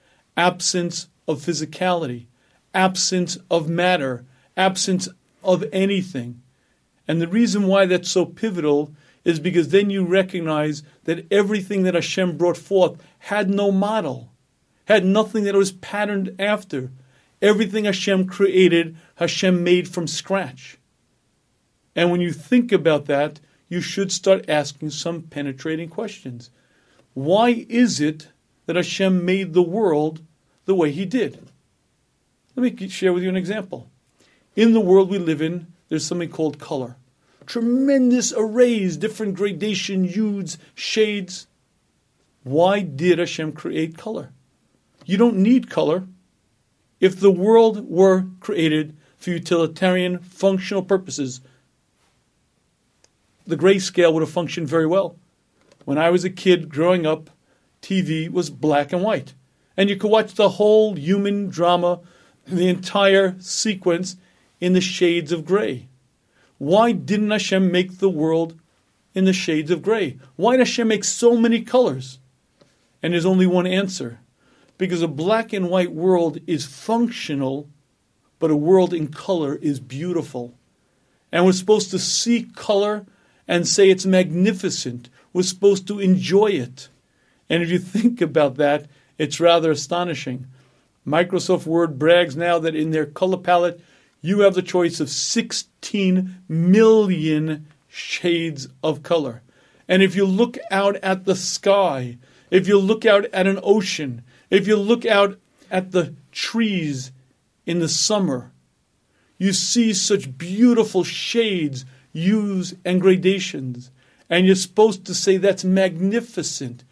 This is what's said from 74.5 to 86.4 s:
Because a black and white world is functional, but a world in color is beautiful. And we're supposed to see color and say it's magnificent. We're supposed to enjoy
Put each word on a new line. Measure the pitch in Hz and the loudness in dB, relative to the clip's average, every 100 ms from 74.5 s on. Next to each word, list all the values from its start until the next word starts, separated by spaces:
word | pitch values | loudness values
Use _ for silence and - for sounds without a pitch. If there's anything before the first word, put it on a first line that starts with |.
| _ _ - | _ _ -6
Because | 185 175 | -4 -2
a | 165 | -4
black | 143 170 220 226 | -2 0 0 -2
and | 202 180 | -4 -2
white | 185 180 | 0 -2
world | 156 180 180 165 156 - | -2 2 2 2 -4 -6
is | 156 - | -6 -6
functional, | - - 226 240 - - 143 135 139 147 _ _ _ _ _ _ _ | -12 -4 0 -2 -4 -8 -4 -4 -6 -10 _ _ _ _ _ _ _
but | 160 | 0
a | 151 | 0
world | 156 185 180 | 4 4 4
in | 175 147 | -2 -6
color | 156 - 180 143 151 | -8 -4 -2 -2 -4
is | 156 135 | -4 -6
beautiful. | 113 131 175 170 131 127 120 - _ _ _ _ _ _ _ | -8 -10 -6 -6 -6 -10 -14 -16 _ _ _ _ _ _ _
And | 170 185 | 2 2
we're | |
supposed | 185 208 214 - | 2 2 2 2
to | 185 | -4
see | - - 233 233 - - | -4 -4 0 0 -2 -8
color | - 202 208 208 196 _ _ _ - | -2 0 0 -4 -8 _ _ _ -4
and | 175 165 | -2 0
say | - 190 | 4 6
it's | 185 190 | 6 4
magnificent. | 185 180 170 196 208 185 - 131 120 - _ _ | 2 2 2 0 0 -4 -6 -8 -10 -14 _ _
We're | 180 | -4
supposed | 185 - 196 190 196 | -4 2 2 2 0
to | 208 | -2
enjoy | 190 185 127 190 | 2 2 2 2